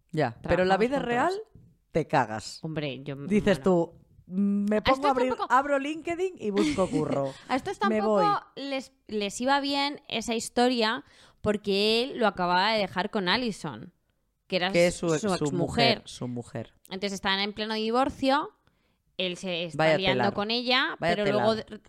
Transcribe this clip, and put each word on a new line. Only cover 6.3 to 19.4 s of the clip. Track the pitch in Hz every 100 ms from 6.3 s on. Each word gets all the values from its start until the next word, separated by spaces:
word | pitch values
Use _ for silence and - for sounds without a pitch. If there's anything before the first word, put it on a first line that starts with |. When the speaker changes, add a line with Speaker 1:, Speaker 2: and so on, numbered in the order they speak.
| 359
Speaker 1:
y | 208
busco | 196 208 262 185
curro. | 151 147 139 135 -
Speaker 2:
<laughs> | -
A | 269
estos | 370 403
Speaker 1:
Me | 403 220
Speaker 2:
tampoco | 427
Speaker 1:
voy". | 415 415 403 - -
Speaker 2:
les, | 277 269 - _ -
les | 214 202 -
iba | 247 277
bien | 277 285 285 285 -
esa | 220 220
historia | 226 - - 247 240 214 254 - _ - _
porque | 214 208 202 196 214 226
él | 262 -
lo | 214
acababa | 185 175 180 208
de | 220
dejar | - 185 190
con | 214 180
Alison, | 220 247 - 156 110 180 _ _ _ _ _ -
que | 185
era | 180
Speaker 1:
Que | 170 175
es | -
su, | 170
Speaker 2:
su | 156 208
Speaker 1:
su |
Speaker 2:
exmujer. | 175 147 139 139 - 233 220
Speaker 1:
mujer, | -
su | - 123
mujer. | 120 - 117 - _ -
Speaker 2:
Entonces | 185 202
estaban | 196 202 190
en | 208
pleno | 208 214
divorcio, | 220 220 240 277 - 269 277 403 - _ _ _ _ _ -
él | 185
se | 175